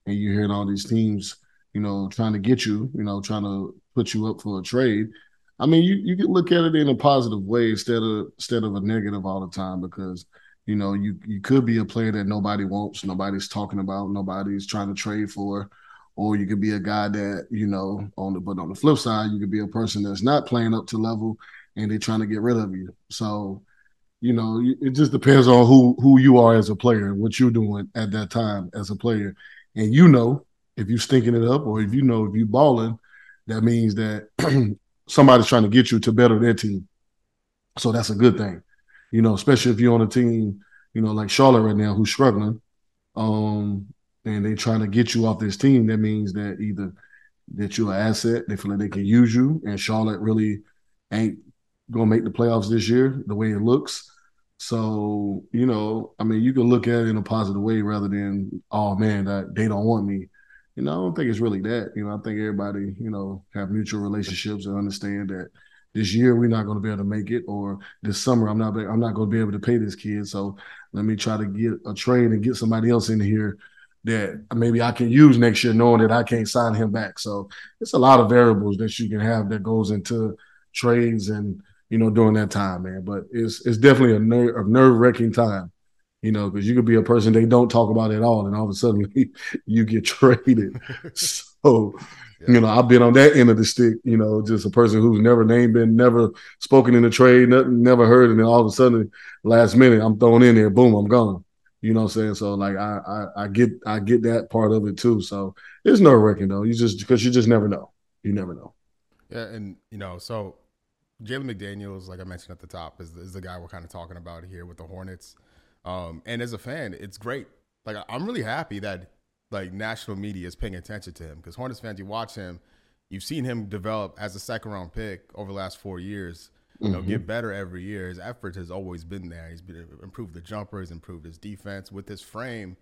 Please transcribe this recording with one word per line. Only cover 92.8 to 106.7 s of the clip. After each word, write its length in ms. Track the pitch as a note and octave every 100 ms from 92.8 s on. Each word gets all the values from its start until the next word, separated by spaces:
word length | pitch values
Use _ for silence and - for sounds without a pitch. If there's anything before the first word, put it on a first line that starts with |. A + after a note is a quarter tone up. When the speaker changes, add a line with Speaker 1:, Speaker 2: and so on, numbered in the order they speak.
| A#2+
Speaker 1:
been 140 | B2
on 100 | A#2+
that 220 | C3 C#3+ D3
end 140 | A#2+
of 80 | A2
the 80 | G#2+
stick, 300 | - A#2+ A2+ B2+
you 100 | A2+
know, 260 | G#2+ G#2+
just 240 | G#2+ A2 G2+
a 40 |
person 320 | A#2+ A#2 G#2+
who's 180 | A#2 G#2+
never 240 | A2+ A#2+
named, 300 | A2 A#2+ A#2+
been 240 | A2+ A2+ A2+
never 340 | B2 A#2 A2+ - - -
spoken 360 | - C3+ A#2+ A#2+
in 80 |
a 60 | A#2
trade, 400 | - B2+ B2 B2
nothing, 340 | B2+ B2+ A#2+
never 240 | B2 B2 A2+
heard, 220 | B2 B2
and 100 | A2+
then 60 | A2+
all 160 | A#2+
of 40 | G#2+
a 60 |
sudden, 400 | - B2+ A#2 G2+ - - -
last 320 | G#2+ A#2 A2 A2+
minute, 260 | B2+ A2+
I'm 160 | A2 G#2+
thrown 240 | A#2+ A#2
in 120 | B2 A2+
there, 140 | G#2+
boom, 260 | G2+ B2 G#2
I'm 120 | G#2
gone. 340 | A#2+ A2 F2+ - _ _ _
You 120 | A2
know 100 | A2
what 120 | G#2 A2
I'm 60 |
saying? 140 | G#2+ G2
So, 180 | G#2
like, 240 | G2+ G2 G2
I, 220 | G#2+ G#2 -
I, 380 | G#2+ G2 G2+
I 40 | G#2
get, 220 | G2+ A#2+ - A2
I 140 | G#2+
get 220 | G2+ A#2+
that 280 | A2+ A2+ -
part 220 | A2+ A2
of 160 | A2 G#2
it 100 | G2+
too. 220 | A#2+ A2
So 340 | F2 G2+ G2 - - -
it's 160 | - A3
nerve-wracking 480 | E3 A#2+ G#2+ G2 F#2+
though. 160 | G2
You 100 | A2